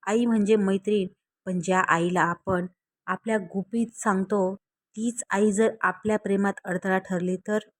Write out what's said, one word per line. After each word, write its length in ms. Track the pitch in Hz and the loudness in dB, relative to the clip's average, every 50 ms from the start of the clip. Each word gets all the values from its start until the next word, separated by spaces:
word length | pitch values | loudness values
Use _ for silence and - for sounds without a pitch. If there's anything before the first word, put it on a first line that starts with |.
| - | -2
आई 180 | - 208 233 240 | 0 0 2 2
म्हणजे 320 | 240 226 220 202 196 220 | 2 2 2 4 4 4
मैत्रीण, 520 | 214 202 196 196 196 190 - 208 208 185 185 - _ _ _ _ _ _ | 4 4 2 0 0 _ 0 0 0 0 -2 -8 _ _ _ _ _ _
पण 140 | 190 185 180 | -4 -4 -4
ज्या 200 | 165 185 185 185 | 0 2 2 2
आईला 400 | 185 - 156 170 170 180 180 180 | 4 2 2 2 2 0 2 2
आपण 460 | 156 170 170 - _ - 190 180 180 180 _ _ _ _ _ _ _ | 2 0 0 -4 _ -2 -2 -2 -2 -4 _ _ _ _ _ _ _
आपल्या 320 | - 185 185 _ 226 220 220 | -8 -8 -8 _ -4 -4 -4
गुपित 580 | 190 165 - 196 185 _ - 233 233 226 - | -4 -4 -8 -8 -8 _ -2 -4 -4 -4 -4
सांगतो, 580 | - - 226 196 190 190 185 208 208 185 185 190 202 _ _ _ _ _ _ _ | -6 -2 0 0 0 0 -2 0 0 0 -2 -2 -8 _ _ _ _ _ _ _
तीच 260 | 220 220 240 233 240 - _ | -6 -6 -6 -6 -6 -8 _
आई 220 | - 196 208 214 202 | 0 2 2 2 4
जर 180 | 196 226 226 226 - | 2 2 2 0 0
आपल्या 380 | - 185 185 - _ 214 214 208 | -2 -2 -2 -2 _ -2 -2 -2
प्रेमात 420 | - 208 196 196 202 202 196 - _ | 0 0 0 2 2 0 -2 -4 _
अडथळा 340 | 190 180 180 - 196 185 190 | -6 -6 -4 -2 0 0 0
ठरली 380 | 185 - 190 180 175 180 180 185 _ - | 0 -2 -4 -2 -2 -2 -4 -4 _ -4
तर? 100 | 214 214 - _ _ _ | -4 -4 -4 _ _ _